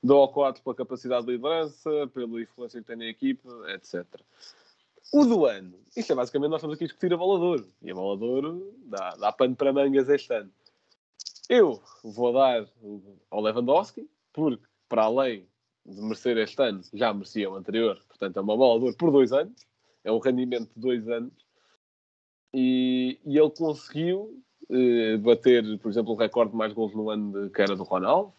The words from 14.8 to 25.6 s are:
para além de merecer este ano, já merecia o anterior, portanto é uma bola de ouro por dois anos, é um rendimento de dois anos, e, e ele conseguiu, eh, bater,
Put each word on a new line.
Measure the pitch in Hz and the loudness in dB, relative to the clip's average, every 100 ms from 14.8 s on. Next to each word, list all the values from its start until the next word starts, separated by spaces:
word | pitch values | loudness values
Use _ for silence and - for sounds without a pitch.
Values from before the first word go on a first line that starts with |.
| _ | _
para | 113 | 0
além | 110 123 131 107 90 _ _ _ - | 2 2 0 -2 -12 _ _ _ -20
de | 98 | -12
merecer | 107 110 127 117 | -8 -4 -2 0
este | 104 - | -2 0
ano, | 127 98 90 | -2 -2 -12
já | 104 120 | -4 -2
merecia | 101 95 110 98 | -2 -8 -6 -6
o | |
anterior, | 98 95 110 113 95 _ | -6 -6 0 0 -2 _
portanto | _ 98 90 | _ -8 -4
é | |
uma | 98 110 | -2 4
bola | 131 113 | 4 4
de | 123 | 0
ouro | - | 0
por | 170 | 4
dois | 139 127 | 6 6
anos, | 131 175 - _ _ _ _ | 2 -2 -8 _ _ _ _
é | - | -4
um | 113 | -2
rendimento | 123 127 127 123 113 | 0 0 -2 -4 -6
de | - | -6
dois | 123 123 110 | -4 -2 -4
anos, | 117 123 _ _ _ _ _ _ _ _ _ _ _ _ | -6 -6 _ _ _ _ _ _ _ _ _ _ _ _
e, | 135 127 127 127 127 127 131 | -2 0 2 0 0 -2 -6
e | 156 143 | -2 2
ele | 151 | 2
conseguiu, | 151 160 147 - 147 165 190 214 - _ _ - | 2 -4 -4 -8 -6 -2 -2 -6 -16 _ _ -4
eh, | 127 127 120 110 110 | 2 2 2 2 0
bater, | 107 113 131 123 | 4 4 6 4